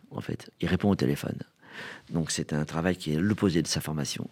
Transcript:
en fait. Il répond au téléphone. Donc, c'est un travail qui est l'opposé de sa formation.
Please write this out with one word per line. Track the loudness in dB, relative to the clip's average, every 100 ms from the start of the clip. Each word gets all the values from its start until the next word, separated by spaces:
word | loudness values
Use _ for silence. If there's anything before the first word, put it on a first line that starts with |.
| -12
en | -8
fait. | -6 -8 -10 -4
Il | 0
répond | 2 4
au | 4
téléphone. | 4 2 -2 -6 -10 _ -20 -14 -14 -14 -4
Donc, | -2 0
c'est | -2 -2
un | -2
travail | -2 0 0 0
qui | 0
est | 2
l'opposé | 2 4 4 4
de | 2
sa | -2
formation. | -2 -2 -4 -6 -8